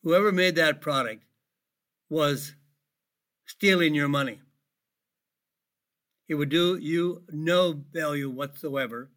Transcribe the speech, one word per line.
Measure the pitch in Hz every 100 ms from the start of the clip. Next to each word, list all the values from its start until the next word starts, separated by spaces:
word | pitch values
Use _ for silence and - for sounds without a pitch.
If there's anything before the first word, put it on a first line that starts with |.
Whoever | 165 175 208
made | 180 185 165
that | 160 147
product | 151 139 117 110 _ _ _ _ _ _ _ _ _
was | 160 147 139 - - _ _ _ _ _ _ _ _ -
stealing | - 202 185 165
your | 151 143
money. | 139 135 104 _ _ _ _ _ _ _ _ _ _ _ _ _ _ _ _ _ _ -
It |
would | 151 143
do | 160 175 185
you | 147 170 175 175 -
no | 151 160 180 180 151 143
value | 165 156 143 139
whatsoever. | 127 139 139 156 139 123 117 135